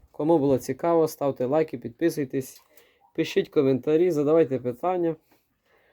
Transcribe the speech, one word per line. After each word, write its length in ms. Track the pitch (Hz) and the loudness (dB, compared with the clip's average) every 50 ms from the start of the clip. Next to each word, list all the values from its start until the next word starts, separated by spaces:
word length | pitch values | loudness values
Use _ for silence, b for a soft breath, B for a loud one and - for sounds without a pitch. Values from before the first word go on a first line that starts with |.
| b _ | b _
Кому 280 | _ - 151 156 170 160 | _ -6 0 2 2 2
було 180 | 135 143 135 123 | 4 2 0 0
цікаво, 500 | - - 131 - - 170 170 165 160 156 | 0 -4 -8 -4 -2 0 2 2 2 0
ставте 380 | - - 147 139 135 - - | -2 -4 -4 -4 -4 -4 -4
лайки, 320 | 120 139 156 160 156 - 120 | -2 0 0 -2 -2 -6 -12
підписуйтесь, 840 | - 123 - _ 160 170 160 156 143 131 - 139 131 - - - b b b b b b b b b b _ | -12 -14 -8 _ -2 -2 -2 -2 -6 -4 -4 -6 -6 -8 -14 -20 b b b b b b b b b b _
пишіть 340 | - 160 - - 190 196 - | -4 -4 -2 -2 -2 -2 0
коментарі, 640 | - 156 143 135 135 123 127 151 156 160 175 185 | 0 2 2 2 2 0 0 0 2 2 2 2
задавайте 480 | 165 147 147 139 156 165 160 135 131 123 | 2 0 2 2 4 4 2 2 0 -4
питання. 560 | 127 127 120 120 - 175 185 180 170 165 156 160 _ b b b b _ _ _ _ _ _ _ _ _ | -4 -6 -8 -4 -4 -4 -2 0 -2 -2 -4 -6 _ b b b b _ _ _ _ _ _ _ _ _